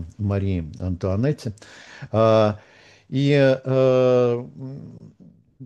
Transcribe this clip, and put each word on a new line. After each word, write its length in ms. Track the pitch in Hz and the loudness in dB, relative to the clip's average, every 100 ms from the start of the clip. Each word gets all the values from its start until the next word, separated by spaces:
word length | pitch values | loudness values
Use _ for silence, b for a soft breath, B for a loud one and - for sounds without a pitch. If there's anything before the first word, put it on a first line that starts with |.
| 82 - | -10 -6
Марии 520 | 101 101 98 90 78 - | -4 -2 -2 -4 -6 -8
Антуанетте. 760 | 90 87 95 98 135 151 117 98 B B B B 139 | -8 -4 -4 -2 -2 -4 -8 -14 B B B B -4
А, 480 | 107 110 110 107 101 B B B B B | 2 4 4 2 -2 B B B B B
и, 240 | 131 139 143 135 131 | -2 2 4 4 2
э, 680 | 131 131 131 127 127 123 123 | 0 2 4 4 4 4 2
м, 800 | 120 131 147 131 135 - 117 107 _ - _ _ - | -2 -6 -14 -14 -14 -18 -20 -20 _ -20 _ _ -20